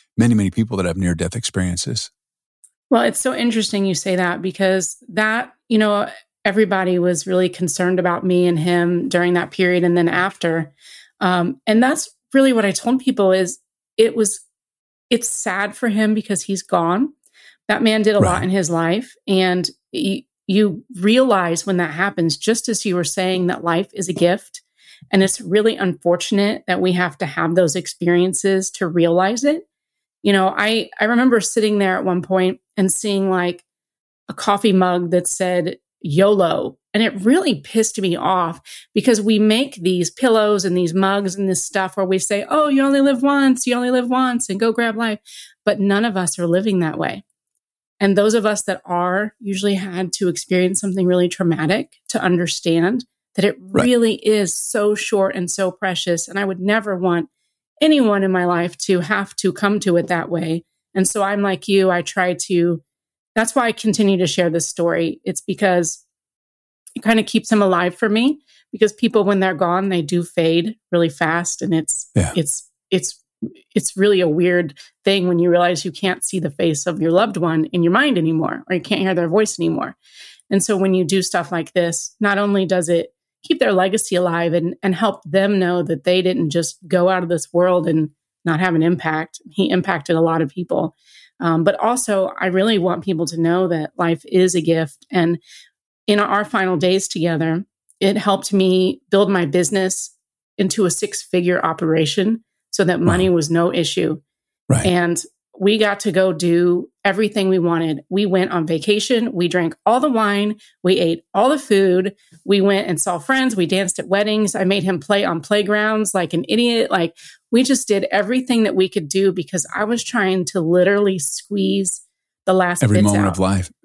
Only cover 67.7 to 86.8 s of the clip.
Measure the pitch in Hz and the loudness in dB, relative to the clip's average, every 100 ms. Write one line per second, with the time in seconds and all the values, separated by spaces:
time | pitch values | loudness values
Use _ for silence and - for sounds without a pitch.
67.7 | 175 175 175 220 214 262 302 _ _ _ | 2 -2 -2 -2 2 0 -2 _ _ _
68.7 | - 214 - 233 220 196 196 190 165 175 | 0 0 2 0 2 2 2 0 0 0
69.7 | 180 196 180 147 175 170 - 165 165 208 | 0 0 -2 -2 -4 -2 0 2 2 -2
70.7 | - - 175 165 143 160 170 170 - 160 | -8 -4 0 0 0 -2 -2 -4 -6 -2
71.7 | 160 156 - - - 147 185 143 - - | -2 -2 -8 -4 -2 -2 -2 -4 -6 -10
72.7 | _ - 185 - - _ - - - _ | _ -4 -4 -4 -12 _ -14 -14 -14 _
73.7 | - - 190 202 196 170 151 180 180 160 | -4 -4 0 2 2 2 2 2 0 -2
74.7 | - - _ - 196 180 175 175 175 175 | -8 -20 _ -2 0 0 2 2 4 2
75.7 | 175 185 - 190 180 - 185 156 - 170 | 0 -6 -4 -4 -4 -4 -4 -6 -2 -2
76.7 | 147 180 156 160 175 220 190 165 160 156 | -2 -4 -2 2 2 2 0 -2 0 -2
77.7 | 180 170 202 294 196 160 160 - - - | 0 2 2 2 0 0 0 -2 -6 -6
78.7 | 180 - 214 190 180 170 196 214 - 165 | -6 -2 -2 0 0 0 0 0 -2 -2
79.7 | 165 - - _ - - - - 196 - | -2 -6 -12 _ -20 -20 -18 -2 -2 0
80.7 | 202 190 185 170 190 185 180 147 170 160 | 0 2 2 2 0 0 -2 -2 -6 -4
81.7 | 185 170 165 - - 208 202 208 202 180 | -2 0 -2 -8 -4 -2 0 0 0 0
82.7 | 185 160 170 - _ _ _ - 311 233 | 0 0 0 -2 _ _ _ -4 0 2
83.7 | 185 190 214 - 175 180 170 170 170 170 | 2 2 0 -2 0 0 0 0 0 -2
84.7 | - 196 175 220 196 156 190 196 196 180 | -4 -2 0 -2 -2 -2 0 2 0 0
85.7 | 180 156 160 - 185 185 180 165 165 160 | 0 -2 -2 0 2 2 0 0 -2 -4
86.7 | - | -8